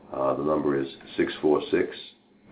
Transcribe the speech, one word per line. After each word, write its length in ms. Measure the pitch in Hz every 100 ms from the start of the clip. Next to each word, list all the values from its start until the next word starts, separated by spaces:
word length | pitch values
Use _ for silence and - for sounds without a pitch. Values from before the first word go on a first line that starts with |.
| -
Uh, 220 | 67 67 67
the 80 |
number 360 | 73 76 73 67
is 80 | 67 - - -
six 160 | 71 -
four 200 | 78 73 -
six, 240 | 87 - - - - _ _ -